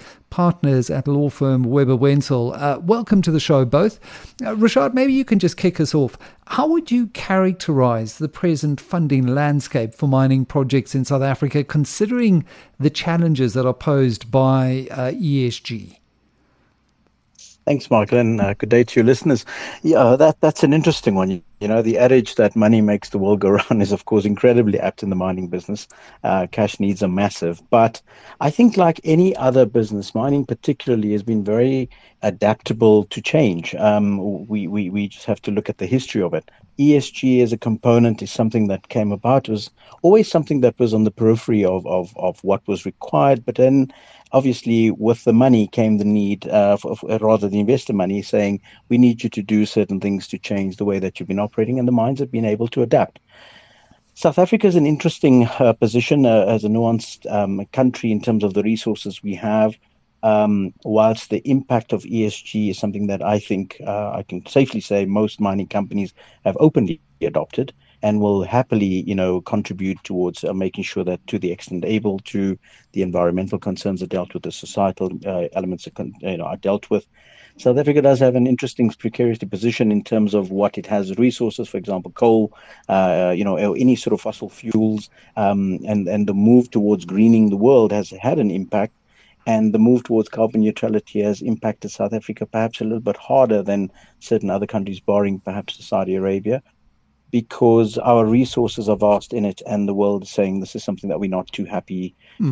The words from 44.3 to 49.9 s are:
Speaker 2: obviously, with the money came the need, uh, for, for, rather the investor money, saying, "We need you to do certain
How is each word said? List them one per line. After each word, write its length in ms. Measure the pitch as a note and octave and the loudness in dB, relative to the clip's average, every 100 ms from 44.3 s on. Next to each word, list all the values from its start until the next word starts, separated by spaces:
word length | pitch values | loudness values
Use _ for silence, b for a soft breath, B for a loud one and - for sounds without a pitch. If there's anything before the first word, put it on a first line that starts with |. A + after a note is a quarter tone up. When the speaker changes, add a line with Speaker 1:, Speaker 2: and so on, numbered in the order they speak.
Speaker 2:
obviously, 600 | C3+ C3+ A#2 A#2+ A2+ A2+ | 0 0 -2 0 2 2
with 320 | F#2+ G#2+ A#2 | 2 0 0
the 100 | - | 2
money 320 | A2+ C3 A#2+ G#2 | 4 6 4 2
came 300 | - A2 G#2+ | 0 2 2
the 80 | G#2 | 2
need, 420 | G#2+ G2+ G2+ - | 0 0 -4 0
uh, 300 | G#2 G2+ G2+ | 2 2 2
for, 180 | - G#2+ | -2 -8
for, 220 | - A2 | -4 -2
rather 320 | A2 A2 G2 | 2 2 0
the 100 | G#2 | -2
investor 340 | G#2 B2+ - | 0 0 0
money, 280 | G2+ F#2 G2+ | -2 -2 -4
saying, 400 | - G#2+ G2+ G2+ b b _ | -2 -2 0 -4 b b _
"We 100 | A#2+ | 4
need 260 | B2 A#2 | 4 4
you 60 | A2+ | -6
to 100 | - | -6
do 240 | G2 G#2+ G#2+ | -2 0 0
certain 340 | - G2 | 0 -2